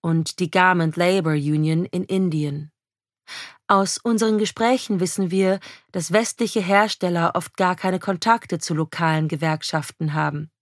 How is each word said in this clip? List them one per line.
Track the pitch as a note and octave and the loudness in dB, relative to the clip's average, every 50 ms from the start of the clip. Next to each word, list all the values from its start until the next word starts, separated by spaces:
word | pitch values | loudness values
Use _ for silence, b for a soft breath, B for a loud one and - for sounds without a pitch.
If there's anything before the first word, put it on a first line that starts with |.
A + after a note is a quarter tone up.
und | - E3+ E3 E3 D#3+ - - - | -2 0 0 0 0 -2 -4 -4
die | F3+ D#3+ | -4 0
Garment | - F#3+ F3+ F#3 F#3 F3 E3 E3 D#3 E3+ | 2 4 4 4 4 4 2 0 0 2
Labor | F3 F3+ F#3+ G3 E3+ D#3+ D#3 | 2 2 2 2 2 0 0
Union | D3+ C#3+ D3 D3+ D3+ D#3 D#3 D#3+ D#3+ F3+ | 0 0 0 0 0 2 2 0 0 -2
in | - - F3+ F#3 | -2 -4 -6 -4
Indien. | - F#3+ F#3+ F#3+ F3+ D#3 D#3 D3+ D3 C#3+ D3 D3+ D3+ _ _ _ _ _ _ _ _ _ _ _ B B B B B B B B - | -2 -2 0 0 0 0 -2 -2 -4 -4 -8 -10 -14 _ _ _ _ _ _ _ _ _ _ _ B B B B B B B B 2
Aus | G#3 G3 G3 F#3+ - - | 2 4 2 2 -2 -4
unseren | - A#3 A3+ G#3+ A3 A3 A3 G#3 | -2 0 0 2 2 2 2 2
Gesprächen | G#3+ - - - A3+ A#3 B3+ B3 - - G#3 F3+ | 0 -2 -2 0 2 2 2 2 0 -2 -2 0
wissen | F#3 F3 - - F#3+ F3 | 0 -2 -2 -2 -2 0
wir, | F3 F#3+ F#3+ F#3 F#3+ F#3+ B B B B B B | 0 2 2 2 0 0 B B B B B B
dass | B F#3 D#3+ - | B -6 -2 0
westliche | E3+ G#3+ A3+ - - - A#3+ G#3 - A3+ | 2 2 2 0 -2 -4 -4 -2 -2 -2
Hersteller | F#3 F3 G3 G3+ G#3+ G#3+ - - - F3+ F3 E3+ E3+ E3 - | 0 4 4 4 4 4 0 -2 -2 0 0 2 0 0 0
oft | F3+ - - _ | -2 -6 -6 _
gar | - F#3+ F3+ F#3 | 0 0 0 0
keine | F3 - F#3+ F#3 F3+ | 0 -2 -2 -2 -2
Kontakte | - - F#3+ E3 - A3+ A3+ - - - F3+ D#3+ | -2 -2 -4 0 2 2 2 2 0 -4 -6 -6
zu | - - E3+ | -4 -4 -2
lokalen | D#3 D#3+ D#3 - - E3+ D#3+ D#3+ D#3 D#3 D#3 | -2 -4 -4 -4 -2 0 0 2 2 0 -2
Gewerkschaften | E3+ C#3+ D#3+ D#3+ D#3 D#3 - - - D#3 D3+ - - - E3 D#3 D3 | -2 -2 -2 -2 -2 -2 -4 -4 -4 -4 -4 -6 -8 -6 -4 -4 -2
haben. | D#3 D3+ D3 C#3+ D3 D#3 D#3+ _ _ | -2 -2 -2 -4 -6 -8 -10 _ _